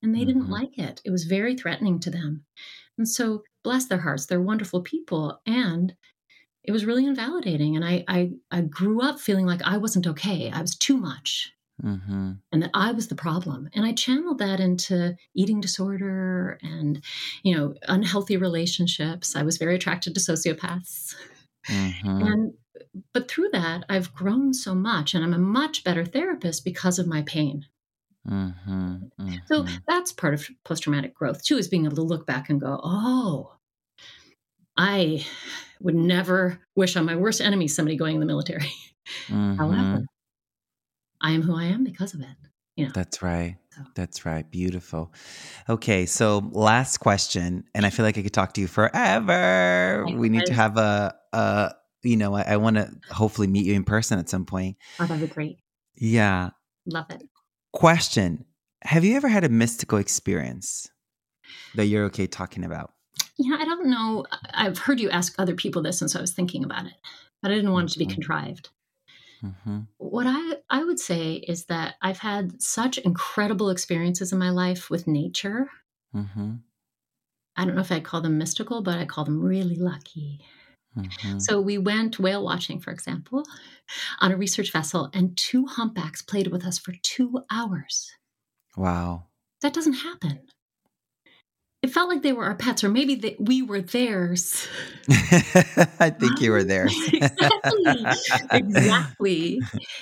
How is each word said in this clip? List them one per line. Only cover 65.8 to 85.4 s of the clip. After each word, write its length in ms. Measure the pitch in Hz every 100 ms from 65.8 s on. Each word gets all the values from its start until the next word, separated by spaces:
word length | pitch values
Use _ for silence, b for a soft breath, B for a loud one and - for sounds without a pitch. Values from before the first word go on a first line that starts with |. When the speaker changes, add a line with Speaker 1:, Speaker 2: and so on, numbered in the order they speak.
Speaker 1:
this, 200 | 156 180
and 100 | 156
so 80 | 175
I 20 |
was 120 | 180
thinking 320 | - 180 - 147
about 220 | - 185
it, 60 | - - B B _
but 120 | 196
I 20 | 208
didn't 160 | 202
want 200 | 180 170
it 20 |
to 60 | -
be 60 | 156
Speaker 2:
Mm-hmm. 80 | 156
Speaker 1:
contrived. 540 | 143 156 143 - - _ _ _ _ b b b 101
Speaker 2:
Mm-hmm. 360 | 95 104 104 110 -
Speaker 1:
What 260 | - 233 254
I, 280 | 269 330 285 -
I 160 | 262
would 160 | 339 330
say 340 | - 170 160 160
is 300 | - 170 -
that 280 | 165 160 -
I've 160 | 190 185
had 420 | 220 202 180 -
such 380 | - 220 254 -
incredible 720 | 175 175 - - 208 190 202
experiences 640 | 180 - 170 175 180 185
in 60 | 190
my 100 | 180
life 400 | 180 180 180 -
with 160 | 175 165
nature. 640 | 147 180 - 202 226 277 - _ _ _ 104
Speaker 2:
Mm-hmm. 380 | 101 104 104 117 - _ _ _ _ _ _ _ _ -
Speaker 1:
I 100 | 185
don't 100 | 180
know 60 |
if 100 | 185
I'd 120 | 165
call 180 | - 165
them 180 | 160 156
mystical, 420 | 175 - 220 233
but 160 | 185 170
I 80 | 175
call 200 | - 151
them 140 | 151
really 360 | 180 190 180 170
lucky. 640 | 180 147 - 160 147 143 b b b b _ 113
Speaker 2:
Mm-hmm. 400 | 95 92 101 101
Speaker 1:
So 240 | 196 202
we 160 | 196 202
went 400 | 190 214 226 -
whale 260 | 190 202
watching, 360 | - 180 - -
for 100 | -
example, 540 | 180 - 151 - 269 302 B B B B B B B
on 100 | 190
a 60 | 185
research 340 | 196 - -
vessel, 400 | 160 151 170 139
and 240 | 190 180
two 300 | 180